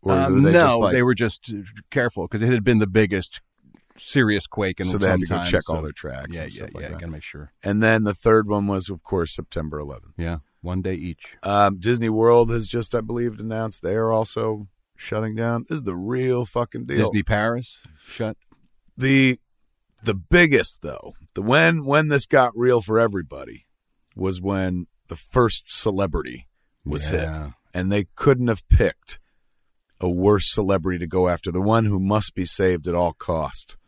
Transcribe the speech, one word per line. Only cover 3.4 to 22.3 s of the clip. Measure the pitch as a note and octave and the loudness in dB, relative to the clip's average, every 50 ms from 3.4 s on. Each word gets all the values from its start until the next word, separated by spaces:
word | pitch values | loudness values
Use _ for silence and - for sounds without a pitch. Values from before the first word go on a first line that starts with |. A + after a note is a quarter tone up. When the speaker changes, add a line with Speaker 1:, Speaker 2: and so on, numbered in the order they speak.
| _ _ _ _ _ _ _ _ _ _ _ _ | _ _ _ _ _ _ _ _ _ _ _ _
Speaker 2:
serious | - - - C#3+ B2 G#2+ G#2 G2 - | -16 -2 2 2 2 4 2 0 -2
quake | - - - G#2 F#2+ F#2 - | -6 -6 -4 -4 -4 -4 -4
in | F#2 | -4
Speaker 1:
So | F#2 F#2 | -4 -2
Speaker 2:
some | G#2 | 0
Speaker 1:
they | G2 F#2 | 2 2
had | F#2 F#2 | 2 2
to | F#2 | 0
go | F2 G2+ | -2 -2
Speaker 2:
time, | F2+ F2 | -4 -2
Speaker 1:
check | F2 F2 F2 D#2 | 0 0 0 0
Speaker 2:
so | - E2 | -2 -4
Speaker 1:
all | D#2 D#2 | -4 -4
their | D2+ C#2+ | -8 -10
tracks | - - D2+ C2 C2+ C2+ D2+ E2+ | -10 -12 -12 -12 -12 -12 -12 -10
Speaker 2:
Yeah, | E2 D#2 | -10 -10
Speaker 1:
and | C2+ - | -10 -10
Speaker 2:
yeah, | |
Speaker 1:
stuff | - - - - | -12 -14 -12 -12
like | - - | -14 -12
Speaker 2:
yeah, | - | -12
Speaker 1:
that. | E2 D#2+ | -12 -12
Speaker 2:
gotta | E2+ E2 D#2+ | -12 -12 -12
make | D2+ - | -14 -14
sure. | - - D2 D2 D2 _ _ - | -16 -16 -16 -18 -18 _ _ -4
Speaker 1:
And | G2 G2+ G#2 A2 | -2 0 4 4
then | A2 A2+ A2 A2 | 4 4 4 2
the | G#2 G2+ | 0 -2
third | - - A#2 A2 A2 G#2+ | 0 4 4 6 6 4
one | G#2 G#2 G#2 G2+ | 2 0 0 0
was, | G2+ G2+ F#2+ F2+ - | 0 -2 -2 -4 -6
of | G2 E2 _ | -12 -12 _
course, | - - F#2+ E2+ D#2+ - | -4 -2 -2 -2 -2 -6
September | - - _ - E2+ D#2 D#2 D2 D2+ | -12 -12 _ -8 -8 -8 -6 -8 -10
eleventh. | D2+ C#2+ C2+ A#1 - - - | -12 -12 -14 -16 -18 -20 -10
Speaker 2:
Yeah, | - E2+ E2 E2+ D#2+ - _ _ _ | -8 -6 -6 -6 -8 -10 _ _ _
one | - F2 F2+ F#2 F2+ | -10 -6 -6 -4 -4
day | F#2+ F#2+ | -4 -6
each. | E2 D#2 F2+ D#2+ _ - - - _ - | -6 -8 -10 -10 _ -16 -20 -20 _ -6
Speaker 1:
Um, | F#2+ G2+ G2+ G2+ G2+ G2 F#2 | -2 2 4 4 4 2 0
Disney | F2 A2+ B2 A#2+ A#2 A2+ | 0 0 0 2 0 0
World | A2 A2 A2+ A#2 A#2+ A#2+ A#2+ A2+ | 0 4 4 6 6 6 6 4
has | A#2 A#2 A2 - | 0 -4 -4 -4
just, | - A#2+ A2+ - - | -6 -6 -6 -2 -4
I | A#2+ | -4
believe, | A2 A2 A#2 A#2+ A#2+ A#2+ G#2+ G#2+ | -4 -4 -6 -4 -4 -4 -6 -8
announced | G#2+ A2 A2 A2 A2+ A2 G2 - - | -8 -6 -4 -4 -4 -6 -8 -8 -6
they | E2+ G2 | -4 -2
are | A2 A2+ A2+ A2+ | 0 0 0 0
also | A2 A2 - - A2+ A2 A2 A2 G#2+ G#2 G2+ _ _ _ _ _ | 0 -2 -2 -4 -4 -4 -4 -4 -6 -10 -16 _ _ _ _ _
shutting | _ - - - F2 A2 A2 G#2+ | _ -12 -8 -6 -4 -4 -4 -4
down. | A2 A2+ A#2 A#2 A#2+ A#2+ _ | -4 -2 -2 -2 -4 -4 _
This | E3 D#3 | -8 -8
is | C3 | -6
the | G2+ F2+ | -6 -8
real | F2 F#2 G#2 B2 B2+ B2+ B2+ B2+ A#2+ A#2+ | -6 -6 -6 -4 -2 0 0 0 -2 -2
fucking | - - A#2+ A#2+ - - A#2+ A#2 | -4 -4 -4 -4 -4 -6 -12 -10
deal. | A#2+ C#3 G#2 G#2+ | -4 -2 0 0
Speaker 2:
Disney | - - G#2+ F#2 | 0 0 -2 -2
Paris | - A2 G#2 G#2+ A2+ A#2 A#2+ B2+ - - - _ - D#2 _ _ | 0 -2 0 0 -2 -2 -4 -8 -12 -18 -20 _ -20 -20 _ _
shut. | - - - A#2 G#2+ G#2+ _ _ _ _ _ _ _ _ _ _ _ _ | -20 -10 -8 -6 -6 -6 _ _ _ _ _ _ _ _ _ _ _ _
Speaker 1:
The, | - B2+ C3 C3+ C3+ C3+ C3 B2+ - _ _ _ _ _ _ _ _ _ _ _ _ - | -4 0 2 4 4 4 4 2 -2 _ _ _ _ _ _ _ _ _ _ _ _ -4
the | A2+ G#2 | -4 -4
biggest, | F#2+ E2 _ E3 F3 F3 D#3+ C#3 A#2 - - - - - | -4 -2 _ 4 6 6 6 4 2 2 0 -6 -10 -12
though, | D2 C2 - - - - - - _ _ | -12 -12 -12 -16 -18 -20 -20 -20 _ _
the | - G2 | -6 0
when, | G#2+ B2+ D3+ E3 E3 E3 D#3+ C#3+ | 2 4 4 6 4 2 2 0
when | C3+ C#3 D3+ D#3 D3+ | 2 2 2 2 4
this | D3 C#3 - | 0 0 0
got | - | 4